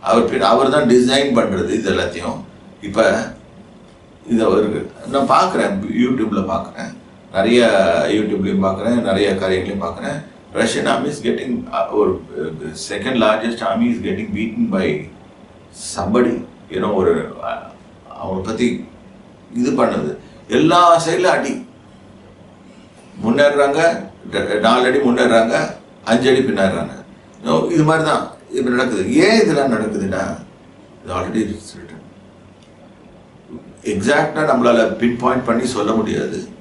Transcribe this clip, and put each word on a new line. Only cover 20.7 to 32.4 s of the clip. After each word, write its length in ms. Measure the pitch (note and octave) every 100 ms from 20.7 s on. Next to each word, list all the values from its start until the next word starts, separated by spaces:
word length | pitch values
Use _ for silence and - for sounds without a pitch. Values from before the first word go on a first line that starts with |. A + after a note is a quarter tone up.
| F3 F3 E3+ D#3+
சைடுல 140 | E3+
அடி. 440 | - C#3+ C#3 - - - - - - - - - - - - - - - - -
முன்னேறுறாங்க, 840 | A2 C3+ C#3+ C#3+ C#3 D#3 D#3+ A2+ - - G2
ட-, 280 | G2 F#2+ G#2
நாலு 260 | A2 B2 B2+
அடி 120 | -
முன்னேறுறாங்க, 760 | B2 A#2+ A#2+ A2+ A2+ D3 - - - -
அஞ்சு 260 | - A#2+ C3+
அடி 100 | B2+
பின்னேறுறாங்க. 540 | B2+ G2+ F#2+ E2 D2+ - - - - -
No, 260 | - D#3+ -
இது 120 | E3
மாதிரி 240 | D#3 D#3+ D#3
தான் 220 | C3 - - -
இப்ப 180 | B2 B2
நடக்குது. 440 | B2 B2 G#2 G2
ஏன் 260 | C3 F#3+ A3+
இதெல்லாம் 320 | G3 D3 C3+
நடக்குதுன்னா, 680 | A2+ G#2+ G#2 F#2+ F#2 F#2+ - - - - - - -
இது 100 | E2+
already 280 | F2+ F#2 A2+
written. 580 | G2+ - - F#2 E2+ D#2 - - - -